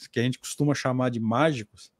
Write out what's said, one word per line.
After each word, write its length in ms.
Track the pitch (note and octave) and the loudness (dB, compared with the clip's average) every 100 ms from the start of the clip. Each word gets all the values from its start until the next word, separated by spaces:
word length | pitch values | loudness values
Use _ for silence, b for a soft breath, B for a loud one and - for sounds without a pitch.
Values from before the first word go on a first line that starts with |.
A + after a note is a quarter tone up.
| - | -6
que 100 | - | -2
a 20 | |
gente 160 | B2 B2+ | 0 -2
costuma 360 | - - D3 | -8 -2 0
chamar 360 | C#3 C3+ B2+ B2+ | 0 0 0 0
de 100 | A#2+ | 0
mágicos, 720 | A2+ A#2 D#3+ C3+ G#2 - - _ | 0 4 4 2 -6 -14 -20 _